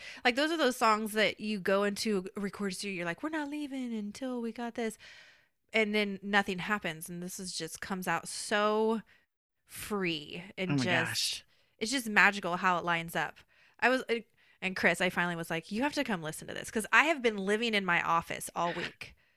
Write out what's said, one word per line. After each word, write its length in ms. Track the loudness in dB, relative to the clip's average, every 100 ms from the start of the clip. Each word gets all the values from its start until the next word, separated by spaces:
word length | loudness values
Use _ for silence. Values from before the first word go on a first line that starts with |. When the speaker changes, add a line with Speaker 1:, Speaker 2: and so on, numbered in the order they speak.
| -8 -2
Speaker 1:
like, 120 | 0 2
those 140 | 2
are 60 | 2
those 180 | 2 4
songs 360 | 4 4 2
that 280 | 2 2 0
you 180 | -4 -2
go 260 | 2 2
into 420 | 2 0 0 0 -2 -6
a 40 |
recording 340 | -8 -4 -6 -6
studio, 200 | -6 -4
you're 100 | -4
like, 160 | -4
"We're 80 | -4
not 180 | -4 -4
leaving 440 | -6 -6 -6 -6
until 460 | -6 -6 -6 -6 -4
we 100 | -6
got 220 | -6 -8
this." 240 | -4 -4 -6 -14 -20 -20 -20 _ _ _
And 220 | 0 2
then 260 | 2 0 -4
nothing 360 | 0 2 2 -2
happens. 500 | -2 -2 -2 -6 -8
And 140 | -10
this 180 | -8 -8
is 160 | -10 -8
just 240 | -8 -8
comes 260 | -6 -4 -2
out 200 | -2 -4
so 720 | -10 -2 2 4 4 2 0 -4 _ _ _ _ _ _
free 800 | -14 -6 -2 0 -2 -6 -12 -12 -6
and 120 | 0
Speaker 2:
Oh 60 | 2
my 80 |
Speaker 1:
just, 260 | 4 2 2
Speaker 2:
gosh. 340 | 0 -2 -4 -10 _ _ _
Speaker 1:
it's 120 | -4
just 160 | -2 2
magical 500 | 6 6 6 -2 0
how 200 | 2 2
it 60 |
lines 320 | 2 0 0 -2
up. 220 | -4 -6 -20 _ _ 0
I 80 | 2
was, 140 | 2 0
uh, 60 | -4 -4 _ _ _
and 140 | -6 2
Chris, 240 | 4 4
I 100 | 2
finally 260 | 2 0 -2
was 140 | -4
like, 220 | -4 -4
"You 100 | -2
have 120 | 0
to 100 | 0
come 180 | -2 -2
listen 260 | -4 -8 -10
to 60 |
this." 160 | -10 -6
'Cause 160 | -4 6
I 120 | 6 6
have 160 | 4
been 140 | 0 0
living 360 | 0 2 2
in 100 | 0 2
my 160 | 2
office 480 | 4 2 0 -6 -6
all 180 | -2 -2
week. 400 | -2 -6 -10 -18 -20 _